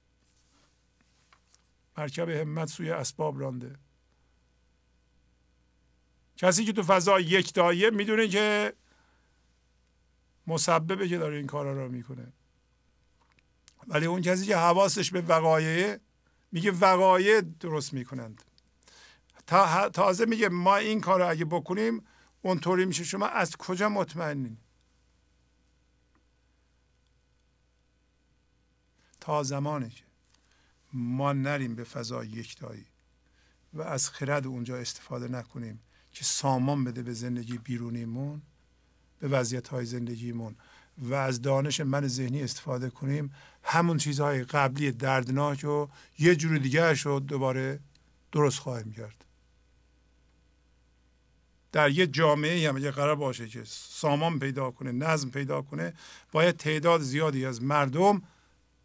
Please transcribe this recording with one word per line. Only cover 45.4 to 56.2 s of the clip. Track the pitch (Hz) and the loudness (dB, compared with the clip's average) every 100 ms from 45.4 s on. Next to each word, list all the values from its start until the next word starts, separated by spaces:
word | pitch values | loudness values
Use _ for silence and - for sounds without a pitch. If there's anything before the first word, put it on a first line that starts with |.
| 147 139 | -2 -2
رو | 147 147 143 - - - | -2 -2 -4 -10 -20 2
یه | 160 170 | 4 4
جور | 160 156 | 2 0
دیگه‌اش | 131 147 165 143 147 | 2 2 4 2 0
رو | 139 | -2
دوباره | 139 143 135 131 131 143 - _ _ _ _ | -2 -2 -2 -2 -4 -8 -14 _ _ _ _
درست | 151 143 - | 2 2 2
خواهیم | 139 120 110 | -6 -8 -10
کرد. | 107 110 - _ _ _ _ _ _ _ _ _ _ _ _ _ _ _ _ _ _ _ _ _ _ _ _ _ | -12 -16 -18 _ _ _ _ _ _ _ _ _ _ _ _ _ _ _ _ _ _ _ _ _ _ _ _ _
در | 156 147 | 2 2
یه | 143 180 | 4 0
جامعه‌ای | 135 160 147 151 175 156 | 2 2 2 0 0 0
هم | 135 | -2
اگه | 143 | -4
قرار | 139 147 147 | -2 -2 0
باشه | 139 123 113 | -2 -6 -10
که | 113 110 | -12 -14
سامان | - - - 156 143 165 156 | -14 -14 -4 -2 0 0 -2
پیدا | 139 135 131 | -4 -4 -6
کنه، | - 131 | -8 -8
نظم | 123 156 156 143 | -4 0 0 -2
پیدا | 139 139 143 | -6 -4 -4
کنه، | 143 147 170 160 - - | -6 -8 -8 -8 -20 -20